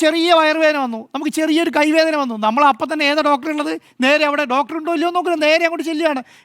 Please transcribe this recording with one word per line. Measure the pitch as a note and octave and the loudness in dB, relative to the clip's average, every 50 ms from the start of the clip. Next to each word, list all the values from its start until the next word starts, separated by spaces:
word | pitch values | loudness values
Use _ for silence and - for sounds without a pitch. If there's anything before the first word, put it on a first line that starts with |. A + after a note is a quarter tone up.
| E4 | 0
ചെറിയ | D4+ D#4+ E4+ E4 F4 F4 D#4+ | 0 2 2 2 4 4 4
വയറുവേദന | D#4 D#4 D#4 D#4+ D#4+ D4+ D4+ C#4+ C4 | 4 2 2 2 2 2 2 0 -2
വന്നു, | A#3+ A3+ A3 A3+ - - | -4 -6 -8 -10 -10 -10
നമുക്ക് | C#4 D#4 D4+ - D#4 | -8 -6 -4 -2 -2
ചെറിയൊരു | D#4 D#4+ D4+ D#4+ E4+ E4 A#3+ D4 | 0 0 0 0 0 0 0 2
കൈവേദന | D4 D#4 D#4 D#4+ D#4+ D#4+ D#4 D4 C#4 | 2 2 2 2 2 2 0 -2 -4
വന്നു, | A#3+ A3+ G#3+ G#3+ G#3+ | -4 -4 -2 -2 0
നമ്മൾ | A3+ C4+ D4 C#4 - | 2 4 4 2 2
അപ്പം | - D#4 C4+ D#4+ | 2 -2 -6 -2
തന്നെ | D4+ D4 C#4+ D4 | -2 0 0 0
ഏതാ | D#4 C#4+ D4 | 2 2 2
ഡോക്ടർ | C#4+ B3+ C4 D#4 D4+ | 0 0 -2 -4 -6
ഉള്ളത്? | D4+ D4 D#4 D#4+ D#4+ - _ _ - B3+ | -4 -4 -6 -6 -8 -10 _ _ -2 2
നേരെ | C#4 D4 D4+ D4+ D4 C#4+ | 2 4 4 2 0 0
അവിടെ | D4 D4 A#3+ B3 | -2 -2 -2 -2
ഡോക്ടർ | C4+ C4+ - D#4+ E4 D#4 | -2 -2 -4 -6 -6 -4
ഉണ്ടോ | E4+ E4+ D4+ | -4 -2 -2
ഇല്ലയോ | E4 F4 F4 F4+ | -2 -2 -2 -2
നോക്കില്ല, | D#4 F4+ E4+ D#4 D4 D4+ | -2 0 0 0 2 2
നേരെ | D#4+ E4+ E4+ E4 | 2 2 2 0
അങ്ങോട്ട് | E4+ D#4+ C4+ E4 D#4+ | -2 -4 -6 -6 -4
ചെല്ലുകയാണ്, | D4+ E4+ D#4 C#4+ A#3 - - - - _ | -2 -2 -2 -2 -4 -6 -12 -16 -12 _